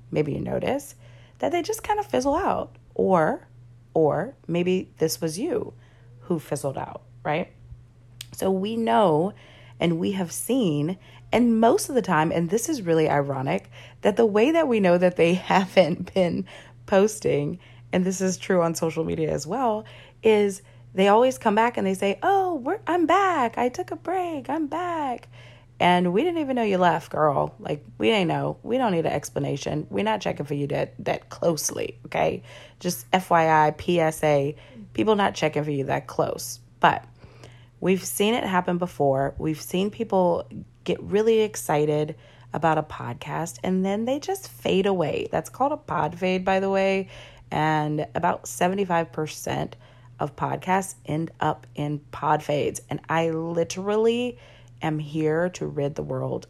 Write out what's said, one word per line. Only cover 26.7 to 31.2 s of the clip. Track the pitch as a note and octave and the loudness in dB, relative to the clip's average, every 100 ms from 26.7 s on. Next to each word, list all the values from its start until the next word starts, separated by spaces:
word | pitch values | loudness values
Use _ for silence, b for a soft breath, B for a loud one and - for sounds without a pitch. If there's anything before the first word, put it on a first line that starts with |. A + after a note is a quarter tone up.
| F#3 | 4
left, | F3 D#3+ - | 4 2 -2
girl. | - D3+ C#3 D3+ - | 0 2 2 -2 -4
Like, | - D3 - - | -8 -8 -10 -2
we | G#3+ | 2
ain't | A3 E3 | 2 2
know. | C#3+ C#3+ D3+ | 0 -2 -6
We | - B3+ | -4 0
don't | A#3 | 0
need | E3+ D3+ | 0 0
an | |
explanation. | D3 - - C#3 C#3+ - D3+ - | -2 -4 -4 -4 -4 -4 -6 -4
We're | G3 | -4
not | G#3 G#3+ | -2 -2
checking | E3+ - C#3+ | -4 -6 -4
for | C#3+ | -4
you | C#3+ | -2
that, | C#3 D3 - E3 | -2 -4 -6 -6
that | - | -6